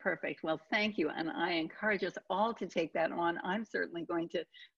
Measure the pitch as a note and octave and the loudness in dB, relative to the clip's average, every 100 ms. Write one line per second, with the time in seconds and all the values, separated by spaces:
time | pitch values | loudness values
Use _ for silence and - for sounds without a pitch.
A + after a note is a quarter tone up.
0 | F#3+ E3 D3+ D3 E3 D#3 - A3 G#3+ G3+ | -2 0 -2 -4 -2 -2 0 0 2 2
1 | D3+ D3+ D#3+ F3 F3 E3 D#3+ - G#3+ G3 | 0 0 -4 0 0 0 -2 -2 0 2
2 | F3+ - - F#3+ A3 A3+ F#3+ F#3 E3 E3 | 0 -4 -2 2 2 0 -2 0 0 2
3 | D#3+ - E3+ E3+ F#3 G#3 A3 A3+ F3 - | 2 2 2 2 0 0 0 -2 -2 -2
4 | D#4 E3+ A3 - - - - | -2 0 0 -2 -4 -10 -14